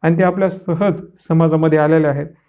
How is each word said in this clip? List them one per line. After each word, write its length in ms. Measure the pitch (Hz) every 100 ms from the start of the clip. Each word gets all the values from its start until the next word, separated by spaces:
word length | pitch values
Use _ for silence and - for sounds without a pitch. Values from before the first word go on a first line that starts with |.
आणि 160 | 165 170
ते 60 |
आपल्या 260 | 185 185 190
सहज 520 | 185 - 165 202 170 - _ _
समाजामध्ये 500 | 160 165 160 160 156
आलेल्या 320 | 151 160 151
आहेत, 140 | 139 156 -